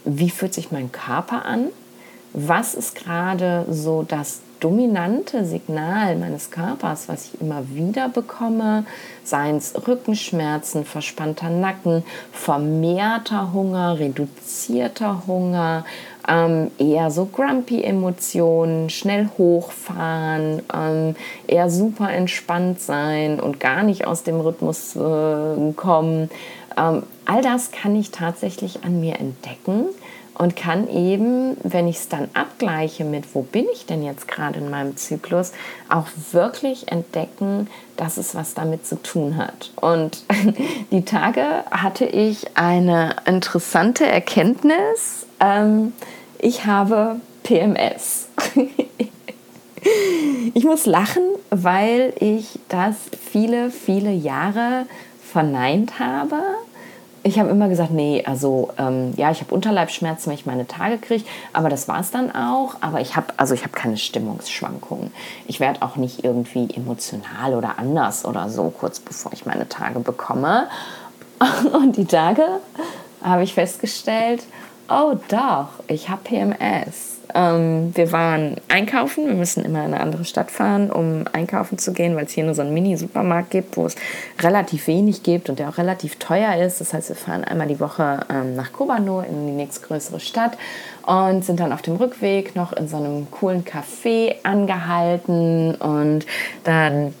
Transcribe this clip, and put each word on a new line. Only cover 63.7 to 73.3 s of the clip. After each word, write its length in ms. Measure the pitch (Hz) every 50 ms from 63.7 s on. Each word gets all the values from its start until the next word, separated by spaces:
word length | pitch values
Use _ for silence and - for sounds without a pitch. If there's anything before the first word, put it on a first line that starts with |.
keine 240 | - - - 117 110
Stimmungsschwankungen. 1160 | 107 - - - 117 113 107 107 - - - - - - - - 67 - - - 67 50 - - - - - - - -
Ich 140 | - - -
werd 220 | 135 135 139 -
auch 140 | 139 127 -
nicht 280 | 139 127 123 123 - -
irgendwie 440 | 127 120 123 120 120 - 127 120 - -
emotional 800 | - 123 127 120 110 - - - 101 - - - 107 123 135 127
oder 240 | 120 117 117 - -
anders 460 | 117 131 151 160 123 101 107 - -
oder 240 | - - 92 87 104
so, 220 | 110 - 85 85
kurz 280 | - - - - - -
bevor 340 | - - - - - -
ich 140 | - - -
meine 220 | - - - - -
Tage 320 | - - - - 117 123
bekomme. 680 | 117 - 123 - - - 120 127 135 156 196 247 269 - - - - - - - - - - - -
<laughs> 480 | - - - - - - - 240 -
Und 240 | - 330 269 269 208
die 100 | - 196
Tage 380 | - - 165 156 170 208 254 311 339 381 392 - - - - 330 - - - - - - -
habe 220 | - 180